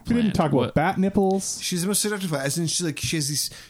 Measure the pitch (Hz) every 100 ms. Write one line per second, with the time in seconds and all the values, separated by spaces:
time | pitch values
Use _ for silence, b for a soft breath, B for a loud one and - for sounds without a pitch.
0 | - 233 220 - 156 139 123 - 165 185
1 | 190 202 190 190 - - - 180 180 202
2 | 208 208 190 147 139 170 165 - 175 135
3 | 123 165 143 143 - B B